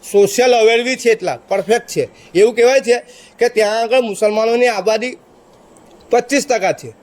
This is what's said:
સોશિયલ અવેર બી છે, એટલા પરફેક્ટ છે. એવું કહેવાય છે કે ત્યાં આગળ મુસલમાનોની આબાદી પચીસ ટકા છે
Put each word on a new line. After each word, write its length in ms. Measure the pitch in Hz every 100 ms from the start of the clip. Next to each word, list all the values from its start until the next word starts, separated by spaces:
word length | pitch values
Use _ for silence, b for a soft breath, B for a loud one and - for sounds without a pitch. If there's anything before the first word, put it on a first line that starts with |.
| -
સોશિયલ 400 | 202 196 - 247 240
અવેર 260 | 220 233
બી 140 | 240 254
છે, 140 | 233
એટલા 280 | 220 180 123 -
પરફેક્ટ 400 | 196 175 226 -
છે. 200 | - 127 B B
એવું 200 | 170 214
કહેવાય 260 | 226 233 269
છે 220 | 226 240 - B B _
કે 100 | 233
ત્યાં 340 | 214 214 220
આગળ 180 | 226 262
મુસલમાનોની 680 | 233 190 208 214 226 233 247
આબાદી 500 | 214 190 214 247 - _ _ _ _ _ - _ - -
પચીસ 360 | 247 247 277 -
ટકા 260 | 226 185
છે 200 | 147 123 -